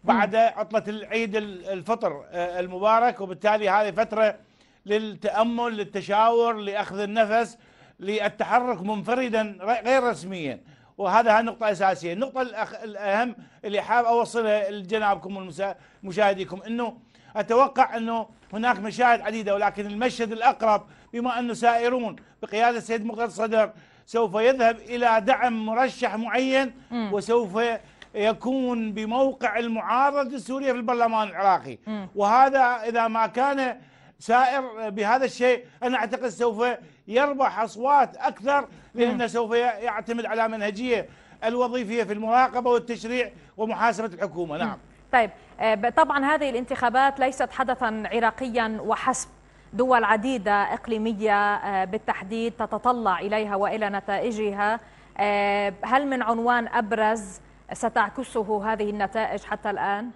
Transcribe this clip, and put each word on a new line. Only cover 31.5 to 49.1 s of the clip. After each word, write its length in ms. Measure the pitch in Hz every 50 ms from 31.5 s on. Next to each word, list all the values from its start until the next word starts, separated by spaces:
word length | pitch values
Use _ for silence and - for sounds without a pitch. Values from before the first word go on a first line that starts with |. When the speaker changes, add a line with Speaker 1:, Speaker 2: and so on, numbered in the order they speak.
| 185 165 - 139 120 - _
Speaker 2:
مم. 220 | 208 214 208 196 180 -
Speaker 1:
وهذا 460 | 202 202 202 226 254 269 269 269 269
إذا 480 | 262 240 247 233 220 233 226 233 226 226
ما 180 | 220 226 220
كان 520 | 214 - 240 254 277 277 277 262 254 233 - - - _ _ - - _ _
سائر 720 | - - 226 247 254 254 262 277 262 254 220 220 226 214
بهذا 340 | 196 220 208 202 233 262 269
الشيء، 400 | 240 - - 247 254 247 - - - _ -
أنا 140 | - 247 254
أعتقد 320 | 240 220 220 233 220 240 240
سوف 380 | 175 175 240 240 214 208 240 247 233 - - - _ _ _ -
يربح 520 | 208 240 285 285 285 262 269 208 175 202
أصوات 560 | 226 220 - 202 240 269 285 277 254 180 -
أكثر، 520 | - 240 - - - 196 269 285 285 247 - - - - - _
لأنه 280 | 226 240 240 247 247
Speaker 2:
مم. 40 | 240
Speaker 1:
سوف 260 | 220 190 233 233 214
ي-، 60 | 233 233
يعتمد 680 | 240 247 226 202 226 240 208 220 214 220 233 233 226
على 220 | 196 220 226 226 226
منهجية 600 | 220 220 202 214 202 196 247 254 233 208 165 - - - - - - _ -
الوظيفية 600 | 226 233 247 247 240 233 254 240 190 226 233 220
في 80 | 190
المراقبة 580 | 214 208 220 220 233 254 262 247 - 247 233 247
والتشريع 600 | 240 233 233 240 233 190 202 226 247 254 240 202 - - - - _
ومحاسبة 500 | - 220 220 208 175 214 233 208 185 220
الحكومة. 500 | 214 175 165 202 185 147 170 175 165 147
نعم. 120 | 160 175 -
Speaker 2:
مم. 100 | - - - - - - - -
طيب، 180 | - 247 226 196 - - - - - -
آه، 140 | - 220 220
ب-، 180 | 208 233 240
طبعا 320 | 233 - 320 302 294 285 269
هذه 260 | 277 302 302 294 277
الانتخابات 720 | 233 240 254 - 262 - 254 240 226 254 269 277 269 269
ليست 300 | 254 262 262 - 269 240
حدثا 520 | - - 262 226 254 247 254 226 220 220 208 175
عراقيا 680 | 196 233 226 220 220 - 262 247 220 240 226 220 220 214
وحسب، 480 | - 202 226 - - 262